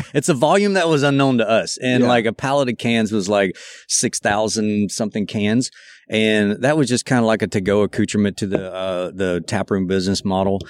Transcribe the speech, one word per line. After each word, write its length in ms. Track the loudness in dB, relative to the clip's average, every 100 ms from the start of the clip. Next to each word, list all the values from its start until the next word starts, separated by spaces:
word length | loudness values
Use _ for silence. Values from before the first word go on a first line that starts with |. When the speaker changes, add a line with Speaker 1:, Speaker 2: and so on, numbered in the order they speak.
Speaker 1:
<laughs> 100 | -4
Speaker 2:
it's 140 | -4 -2
a 60 |
volume 400 | 0 2 2 2
that 140 | 0 2
was 140 | 2
unknown 360 | 2 2 2 2
to 100 | 2
us. 300 | 2 0 -4
And, 200 | 0 2
Speaker 1:
Yeah. 60 | 4
Speaker 2:
like, 180 | 2 2
a 60 |
pallet 360 | -2 -2 0 0
of 100 | -2
cans 340 | 0 0 0
was, 160 | -2 0
like, 280 | 2 0 -2 -14 -18 -6
six 300 | -2 -2 -2
thousand 680 | -2 0 0 0 0 0 -2
something 340 | -2 -4 -4 -4
cans. 440 | -2 0 0 -2 -8 -20 -20 -4
And 540 | 0 2 2 2 2
that 140 | 2 2
was 120 | 2
just 160 | 0
kinda 200 | 0 2
like 180 | 2 2
a 40 | 0
to-go 360 | -2 0 2
accoutrement 540 | 2 0 -2 0 0 -2
to 80 | -4
the, 260 | -4 -4
uh, 380 | -6 -4 -4 -4
the 280 | -2 -2 -2 -2
taproom 400 | -4 -2 -2 0
business 380 | 0 0 -2
model. 360 | -2 0 0 -2 -6